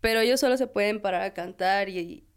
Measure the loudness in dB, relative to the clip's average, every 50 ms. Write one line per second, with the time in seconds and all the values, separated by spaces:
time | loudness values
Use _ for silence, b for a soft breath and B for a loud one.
0 | 0 0 2 2 4 4 2 4 4 2 2 2 0 -2 0 0 0 0 0 -2
1 | -2 -2 -2 -2 -2 -4 -6 -8 -10 -10 -6 _ 0 2 2 2 0 -2 -4 -8
2 | -8 -8 -10 -16 -20 _ _